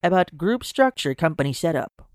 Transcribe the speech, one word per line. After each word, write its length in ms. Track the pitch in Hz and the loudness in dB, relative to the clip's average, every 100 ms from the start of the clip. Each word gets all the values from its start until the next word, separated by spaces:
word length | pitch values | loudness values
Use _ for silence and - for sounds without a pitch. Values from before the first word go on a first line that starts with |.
about 360 | 175 180 180 147 | 2 2 0 -2
group 260 | 175 247 | -2 -2
structure 500 | - - 262 - 143 | -4 2 2 2 -6
company 380 | 135 165 156 139 | 0 -2 0 -2
setup. 560 | 127 170 151 - _ - | 0 -2 -2 -4 _ -20